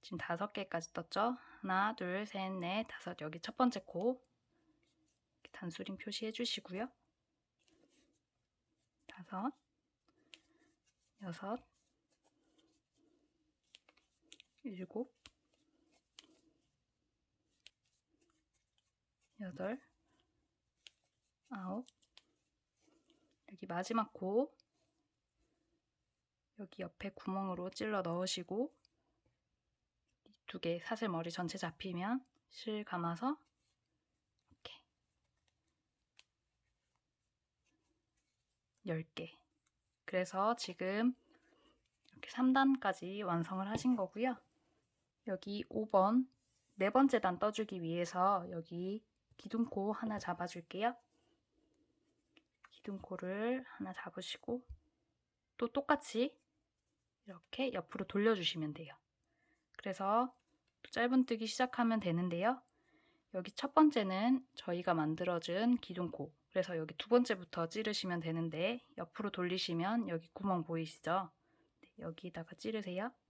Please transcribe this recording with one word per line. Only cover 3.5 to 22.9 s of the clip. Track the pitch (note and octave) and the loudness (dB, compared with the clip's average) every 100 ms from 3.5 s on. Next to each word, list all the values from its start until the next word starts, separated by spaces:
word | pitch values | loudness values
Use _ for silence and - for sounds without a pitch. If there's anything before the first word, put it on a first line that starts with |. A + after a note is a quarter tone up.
| - | 2
번째 | B3+ G#3+ - | 2 2 -6
코 | E3+ A3 B3+ _ _ _ _ _ _ _ _ _ _ _ _ | 0 0 0 _ _ _ _ _ _ _ _ _ _ _ _
이렇게 | - | -20
단수링 | - F3+ - F#3+ F#3+ | -10 -10 -8 -8 -8
표시해 | - G#3 A3 | -8 -6 -6
주시고요. | A3 A#3+ - - F#3 A#3+ _ _ _ _ _ _ _ _ _ _ _ _ _ _ _ _ _ _ _ _ _ - | -4 -4 -4 -6 -6 -6 _ _ _ _ _ _ _ _ _ _ _ _ _ _ _ _ _ _ _ _ _ -20
다섯, | - F3+ F#3 A#3 - _ _ _ _ _ _ _ - _ _ _ _ _ _ _ _ | -20 -8 -4 -4 -6 _ _ _ _ _ _ _ -20 _ _ _ _ _ _ _ _
여섯, | G3 E3 F#3+ A#3 - _ _ _ _ _ _ _ _ _ _ _ _ _ _ _ _ _ _ _ _ - _ _ _ _ _ - - _ | -10 -8 -6 -6 -8 _ _ _ _ _ _ _ _ _ _ _ _ _ _ _ _ _ _ _ _ -20 _ _ _ _ _ -20 -20 _
일곱, | C4+ F#3 F#3 G#3+ B3+ _ - _ _ _ _ _ _ _ _ - - D#4+ D#4+ _ _ _ _ _ _ _ _ _ _ _ - _ _ _ _ _ _ _ _ _ _ _ _ _ _ _ _ _ | -10 -8 -6 -6 -6 _ -20 _ _ _ _ _ _ _ _ -20 -20 _ _ _ _ _ _ _ _ _ _ _ _ _ -20 _ _ _ _ _ _ _ _ _ _ _ _ _ _ _ _ _
여덟, | G3 D3+ F#3 B3+ _ _ _ _ _ _ _ _ _ _ - _ _ _ _ _ _ | -12 -6 -4 -4 _ _ _ _ _ _ _ _ _ _ -20 _ _ _ _ _ _
아홉. | A3+ F#3 G3+ B3+ _ _ - _ _ _ _ _ _ _ | -10 -6 -6 -8 _ _ -20 _ _ _ _ _ _ _